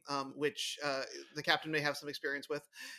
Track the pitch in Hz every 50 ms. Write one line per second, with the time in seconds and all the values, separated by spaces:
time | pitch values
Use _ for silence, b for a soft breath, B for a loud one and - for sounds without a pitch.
0 | - - 143 139 135 135 - 139 151 147 143 - - - - - 147 143 135 135
1 | 127 - - 139 139 - - 151 143 170 156 147 - 156 156 151 147 147 139 -
2 | 151 143 139 - - 139 139 143 139 - 151 147 - B B B B B B